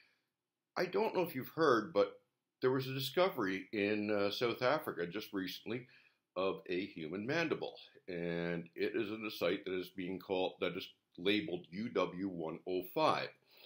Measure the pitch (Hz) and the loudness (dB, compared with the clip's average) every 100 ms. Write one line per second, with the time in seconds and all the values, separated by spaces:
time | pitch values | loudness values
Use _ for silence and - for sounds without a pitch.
0 | _ _ _ _ _ _ _ - 175 190 | _ _ _ _ _ _ _ -4 0 2
1 | 220 180 170 131 117 151 160 117 95 95 | 0 0 -2 -2 -6 2 6 6 4 4
2 | 101 - _ _ _ - 127 135 131 135 | 4 2 _ _ _ 0 2 2 0 -4
3 | 135 180 185 156 95 95 - 107 101 107 | -2 2 2 2 0 0 -2 0 2 2
4 | 104 104 101 - 120 - 123 156 110 82 | 2 2 2 2 0 2 2 2 0 -4
5 | 87 101 107 98 90 - - 123 131 - | -4 -4 -4 -4 -4 -6 -6 -8 -8 -20
6 | - _ _ 90 95 82 - 90 101 85 | -20 _ _ -2 0 -2 -2 -4 -4 -6
7 | 78 95 113 160 160 92 71 - - - | -6 -4 -2 0 0 0 -4 -8 -18 -18
8 | - 87 85 85 85 85 85 - 104 - | -10 -4 -2 0 0 -2 -4 -2 0 0
9 | 104 110 107 - 90 95 92 92 87 - | -2 -4 -6 0 0 0 -2 -4 -4 -6
10 | 90 92 - 92 92 - 92 87 - - | -6 -4 -2 0 0 0 -2 -2 -8 -14
11 | _ - 90 104 82 87 - 90 117 110 | _ -4 2 2 0 -6 -8 -8 -2 0
12 | 87 87 98 85 80 80 - 90 90 156 | 0 0 -4 -4 -6 -6 -2 -2 -2 2
13 | 151 78 64 - _ - | 4 4 0 -8 _ -20